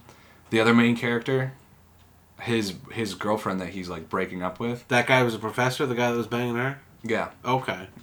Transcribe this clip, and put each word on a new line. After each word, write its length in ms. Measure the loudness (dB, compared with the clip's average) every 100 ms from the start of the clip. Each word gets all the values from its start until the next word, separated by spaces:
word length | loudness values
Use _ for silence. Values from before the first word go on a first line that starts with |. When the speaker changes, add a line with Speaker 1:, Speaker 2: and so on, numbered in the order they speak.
| -20 -20 -20 -20 0
Speaker 1:
the 100 | 4
other 120 | 6
main 220 | 6 6 4
character, 560 | 0 0 0 0 0 -8 -20 -20 _ -20 -20 -20 _ -10
his, 340 | -2 0 -2 -6 -10
his 220 | -6 -6
girlfriend 460 | -4 -2 0 -2 -4
that 100 | -4
he's, 180 | -8 -8
like, 200 | -10 -4
breaking 340 | -4 -2 -4
up 180 | -6 -4
with. 260 | -6 -6 0
Speaker 2:
That 180 | 2 4
guy 140 | 4
was 100 | 4
a 40 | 0
professor, 440 | -4 0 0 0 -2
the 100 | 0
guy 160 | 0
that 40 | 0
was 120 | -2
banging 260 | -2 -2 -2
her? 240 | -2 -6 -14 -10
Speaker 1:
Yeah. 280 | -2 -2 -2 -6
Speaker 2:
Okay. 440 | -2 0 0 -6 -10 -14